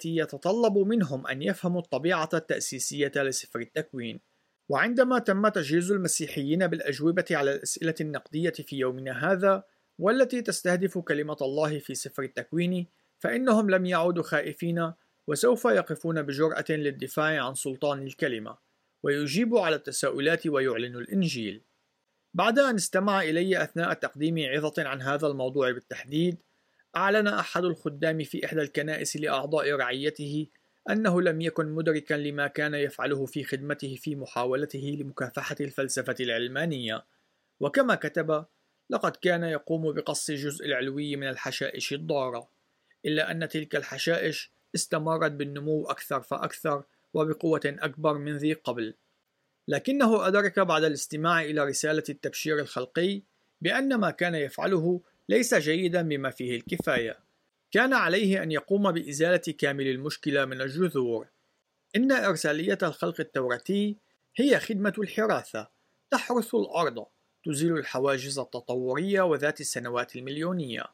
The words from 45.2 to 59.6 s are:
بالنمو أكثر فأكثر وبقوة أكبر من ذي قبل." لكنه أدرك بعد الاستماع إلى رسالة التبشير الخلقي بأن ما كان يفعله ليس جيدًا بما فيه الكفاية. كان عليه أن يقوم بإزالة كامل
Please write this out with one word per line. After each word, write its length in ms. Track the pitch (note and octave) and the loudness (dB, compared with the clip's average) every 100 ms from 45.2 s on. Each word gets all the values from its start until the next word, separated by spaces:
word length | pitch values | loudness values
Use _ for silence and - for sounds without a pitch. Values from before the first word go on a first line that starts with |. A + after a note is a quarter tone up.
| D#3 | 0
بالنمو 540 | C#3+ C#3+ C#3+ D3 D#3 D3+ | -2 -6 -4 -2 0 -2
أكثر 360 | - - C#3 | -6 -4 -6
فأكثر 600 | - C#3 D3+ - D#3+ C#3+ - _ _ | -4 -6 -6 -4 -2 -2 -6 _ _
وبقوة 480 | D#3+ D#3 D#3 E3 D3+ C#3+ | -2 0 0 0 2 0
أكبر 480 | C#3 D#3 C3+ D#3 D3 | -4 -6 0 0 0
من 200 | D3 D3 | -4 -2
ذي 160 | D3+ | 0
قبل." 400 | D#3 - A#2+ A2 - _ _ _ _ _ _ - | 0 -4 -4 -6 -8 _ _ _ _ _ _ -4
لكنه 600 | C#3+ - C#4 A#3 G#3+ F#3 | -2 0 4 4 4 4
أدرك 320 | G3+ G3+ G3+ | 4 2 2
بعد 240 | F3+ D#3 | 2 4
الاستماع 600 | D#3+ C#3+ - D3+ E3 E3 | 2 0 -4 -2 2 2
إلى 200 | D3+ D3+ | 2 0
رسالة 400 | C#3+ C3+ D3+ D#3 D#3 | 0 0 0 0 -2
التبشير 500 | C#3+ C#3 - D3+ D3+ | -6 -8 -4 -2 -2
الخلقي 600 | C#3 B2+ B2+ E3 F#3 G3+ - _ _ _ | -2 -6 -4 0 0 -2 -8 _ _ _
بأن 340 | E3+ B3 C4+ A#3+ | -2 0 2 2
ما 160 | F3 | 0
كان 240 | - F3 E3 | 0 0 0
يفعله 640 | C#3 - F3 F#3 E3 F3+ - _ - | -4 -2 0 2 2 0 -4 _ 2
ليس 260 | A3 A#3 G#3 | 4 6 4
جيدًا 460 | D3+ E3 F3+ F3 | 4 2 2 0
بما 280 | E3 C#3+ C3+ | 0 0 -2
فيه 260 | - B2 A#2+ | -4 -4 -4
الكفاية. 640 | - E3+ - B2+ A2+ - _ _ _ _ _ | -4 -2 0 0 0 -8 _ _ _ _ _
كان 220 | G3+ C4 | 2 4
عليه 500 | B3+ E3+ F#3+ G3+ F#3+ | 4 4 2 2 2
أن 80 | D#3+ | 0
يقوم 400 | D3+ - G3 G3 | -4 0 2 2
بإزالة 600 | E3 D3 C#3+ E3+ F3 E3+ | 0 -4 0 2 2 0
كامل 300 | D3 | -2